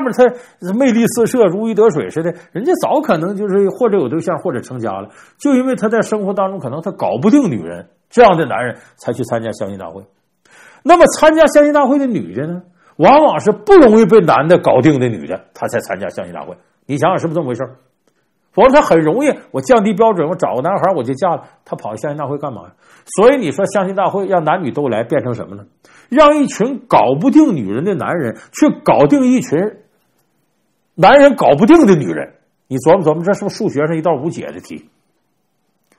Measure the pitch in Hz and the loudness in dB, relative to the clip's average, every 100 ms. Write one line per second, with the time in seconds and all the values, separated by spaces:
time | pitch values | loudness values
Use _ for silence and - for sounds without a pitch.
0 | 262 208 247 247 - _ 180 214 269 226 | 0 2 2 0 -18 _ -6 -2 0 2
1 | 226 - 220 254 202 185 226 208 220 143 | 0 0 0 2 0 0 -4 0 2 0
2 | 95 151 170 165 - 165 277 370 - 254 | -4 -6 -6 -8 -12 -8 -4 -2 -2 -2
3 | - 170 165 196 208 196 196 - 240 196 | 0 -2 -4 -6 -4 0 0 0 -2 0
4 | 127 156 180 156 185 127 123 127 110 95 | -2 -4 -6 -6 -6 -8 -10 -10 -8 -10
5 | 104 _ _ _ 285 254 262 226 214 226 | -12 _ _ _ -2 0 -2 -4 -2 -2
6 | 233 220 196 202 190 196 127 143 190 - | -2 -4 -4 -4 -4 -6 -10 -10 -10 -6
7 | 92 117 180 285 226 110 82 87 90 _ | -6 -2 2 2 0 -4 -8 -14 -18 _
8 | _ - 226 165 139 113 120 107 _ _ | _ 4 4 4 -2 -4 -6 -10 _ _
9 | - 123 120 117 113 - 98 98 87 92 | -8 -6 -6 -6 -6 -8 -10 -10 -14 -16
10 | 101 _ _ _ _ _ - _ 269 349 | -20 _ _ _ _ _ -20 _ 2 4
11 | 302 - 311 311 302 294 294 294 254 285 | 4 4 4 4 4 4 4 2 0 0
12 | 269 185 85 101 156 175 - _ _ - | -2 -6 -8 -8 -8 -10 -14 _ _ 2
13 | 170 285 294 156 202 208 - 392 254 220 | 4 6 4 0 -2 -2 6 8 8 6
14 | 208 220 160 123 151 175 - - 139 135 | 6 4 4 2 4 2 4 2 4 2
15 | 123 104 71 92 _ - 113 113 - 95 | 0 -4 -10 -12 _ -10 -6 -6 -6 -10
16 | 95 95 90 85 73 - _ _ - 139 | -10 -12 -14 -14 -16 -20 _ _ -10 -4
17 | 156 175 165 160 139 120 127 - _ _ | -2 -2 -4 -6 -6 -8 -10 -16 _ _
18 | _ _ _ _ _ - 247 285 285 165 | _ _ _ _ _ 2 4 4 4 2
19 | 156 214 285 - - 135 - 240 208 185 | 2 0 -2 -4 -6 -4 2 2 2 0
20 | 226 185 151 185 120 113 156 196 170 175 | 0 0 -4 -4 -4 -2 -4 -2 -2 -2
21 | 117 139 185 151 - _ - 175 104 117 | -4 -4 -4 -4 -8 _ -16 -12 -12 -10
22 | 156 147 135 143 147 107 85 _ _ _ | -10 -8 -8 -8 -10 -12 -18 _ _ _
23 | - - 233 285 175 156 196 208 190 190 | -8 2 2 2 -2 -4 -2 -2 -4 -2
24 | 175 196 190 180 156 180 151 - 143 110 | -2 -2 -2 -2 0 -2 -4 -4 -4 -4
25 | 120 147 123 113 87 101 - _ _ _ | -4 -4 -4 -8 -12 -18 -20 _ _ _
26 | - 254 294 302 254 - 240 254 - 139 | -2 4 4 4 -2 -2 -4 -6 -2 0
27 | 107 139 254 302 294 165 95 107 185 185 | 2 0 2 4 4 0 -4 -4 -4 -4
28 | 117 156 135 - - - - 302 - 123 | -4 -6 -6 -10 -16 -4 -4 -2 0 2
29 | 147 285 254 254 - 151 208 - _ _ | 4 2 2 0 -2 -4 -4 -8 _ _
30 | _ _ _ _ _ _ _ _ _ - | _ _ _ _ _ _ _ _ _ 2
31 | 190 277 285 233 127 143 208 330 233 175 | 4 6 6 4 2 4 6 6 6 2
32 | 95 78 - _ _ _ - 131 151 190 | 0 -8 -12 _ _ _ -10 -4 2 2
33 | 156 156 170 202 202 - 202 127 156 165 | 2 -2 -2 -4 -6 -6 -6 -4 -4 -4
34 | 170 143 165 226 - - - 76 _ _ | -4 -4 -6 -10 -12 -14 -18 -20 _ _
35 | _ _ _ _ _ _ _ _ _ | _ _ _ _ _ _ _ _ _